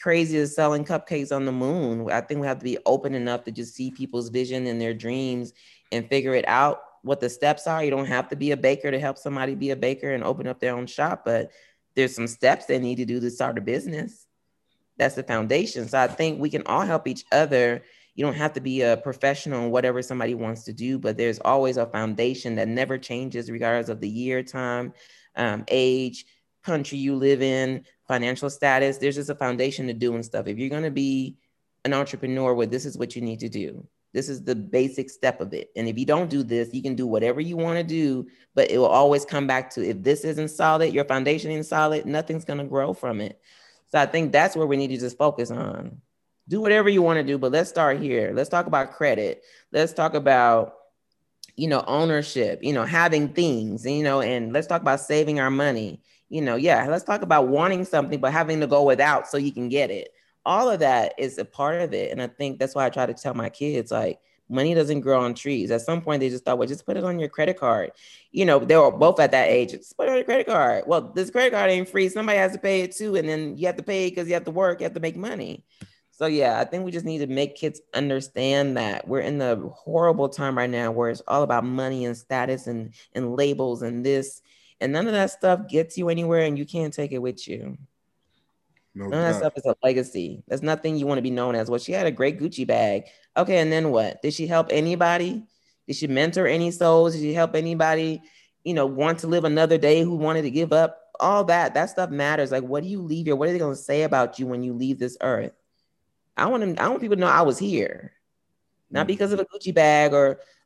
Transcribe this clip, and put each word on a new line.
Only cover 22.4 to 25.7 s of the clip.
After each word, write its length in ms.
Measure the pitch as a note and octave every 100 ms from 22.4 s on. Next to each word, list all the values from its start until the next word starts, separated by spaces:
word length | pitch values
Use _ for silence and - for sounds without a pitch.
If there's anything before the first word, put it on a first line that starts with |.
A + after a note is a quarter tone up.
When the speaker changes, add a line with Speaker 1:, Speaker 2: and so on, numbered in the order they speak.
| A#2+ A2
Speaker 1:
that 120 | G#2+
never 300 | A#2 C3 C3
changes 520 | - B2 C3 A#2+ A#2+
regardless 380 | A#2 A#2 A#2+ A#2
of 120 | A2
the 80 | G#2
year, 340 | A2+ B2+ B2+
time, 500 | C3 C3 B2 B2 A#2+ - - - _
um, 300 | - A#2 G#2+
age, 580 | A2